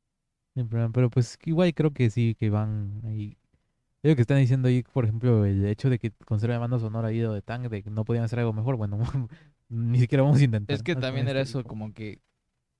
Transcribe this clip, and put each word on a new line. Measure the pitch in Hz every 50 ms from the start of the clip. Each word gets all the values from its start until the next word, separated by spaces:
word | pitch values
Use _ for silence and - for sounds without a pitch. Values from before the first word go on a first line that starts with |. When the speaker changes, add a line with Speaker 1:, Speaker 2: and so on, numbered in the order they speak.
| _ _ _ _ _ _ _ _ _ _ _
Speaker 1:
El | 131 120 110
problema, | 113 117 117 113
pero | 113 127 127 120
pues | - 131 120 - - - -
igual | 160 160 160 185 175 -
creo | - 156 156 143
que | - 123 113
sí, | - 120 117 113 110
que | - 113 107
van | 101 107 107 107 107 107 104 98 101 107 113
ahí | 113 110 107 104 104 - _ _ _ _ _ _ _ _ _ _ _ _ _ - 151
digo | 160
que | 123
están | 117 - 139 139
diciendo | 135 120 135 131 127 127
ahí, | 127 127 117
por | - - 139 120
ejemplo, | 107 110 113 120 127 117 107 104
el | 101 98 98 101
hecho | 101 110 - - 135
de | 127 113
que | - 110
conserve | - _ - - 110 101 110 117 120
la | 117
banda | 117 120 127 120
sonora | 113 110 107 117 113 110
ahí | 110 113
de | 117 113 107 101
Tang, | - - 117 123 123 120
de | 110 101 101
que | 107
no | 107 110 110
podían | 107 117 117 113
hacer | 110 - 120
algo | 120 117 107
mejor, | 107 110 131 135 113
bueno, | 107 104 104 104
<laughs> | 117 120 - 135 123 113 - - _ _ _ _ _ _
ni | 117 113 117 117 120 123
siquiera | 123 110 147 135 135
vamos | 143 143 135
a | 143
intentar, | 127 110 107 104 - -
Speaker 2:
Es | 104
que | 113 180 175
Speaker 1:
¿no? | 131
Con |
Speaker 2:
también | 127 131 135 135 127 139
era | 135 135
Speaker 1:
este | 135 131
Speaker 2:
eso, | 117 135
Speaker 1:
grupo. | 117 -
Speaker 2:
como | 110 110 110 107 98
que, | - 110 107 95 - _ _ _ _ _ _ _ _ _ _ _ _